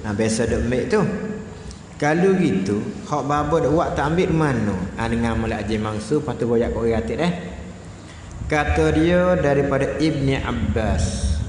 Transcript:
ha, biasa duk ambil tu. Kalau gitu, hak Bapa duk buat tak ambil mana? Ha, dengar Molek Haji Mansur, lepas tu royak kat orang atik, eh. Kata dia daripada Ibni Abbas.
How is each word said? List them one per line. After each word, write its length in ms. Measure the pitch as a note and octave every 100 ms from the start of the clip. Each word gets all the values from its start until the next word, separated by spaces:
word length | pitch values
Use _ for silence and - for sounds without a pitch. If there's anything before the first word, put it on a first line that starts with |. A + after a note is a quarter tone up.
ha, 80 | G#2+
biasa 320 | G2+ A2 G#2+ A2+
duk 160 | A#2 A#2
ambil 160 | B2+ A#2+
tu. 80 | G#3+ F#3+ - - - - - - - - -
Kalau 400 | D3 D#3+ F#3+ F#3
gitu, 480 | D#3+ B2+ F#2+ G#2 A2+ - -
hak 160 | D3
Bapa 400 | C3+ D3 D3 E3
duk 160 | E3 D#3
buat 160 | D3 -
tak 160 | C#3+
ambil 160 | E3 F3+
mana? 440 | D#3 D3+ A#2+ G#2 F#2 F2+ -
Ha, 80 | A#2
dengar 320 | A#2 A#2 A2+
Molek 240 | A2 G#2+
Haji 120 | G#2 G#2+
Mansur, 400 | G#2+ G#2+ G#2+ D3+
lepas 160 | C#3 A#2+
tu 160 | A#2
royak 240 | A#2 A2+ G#2+
kat 40 |
orang 160 | A#2 A2+
atik, 200 | G#2+ A#2
eh. 140 | E3+ F3 - - - - - - - - - - -
Kata 480 | D3+ D3 - D#3
dia 400 | D3+ D#3+ F3+ F3+ F3+
daripada 580 | C#3+ C#3 C#3 C3+ C#3 -
Ibni 400 | D#3 D3 C3+ C3+
Abbas. 960 | - A#2+ G#2+ A#2 G#2+ - - - - -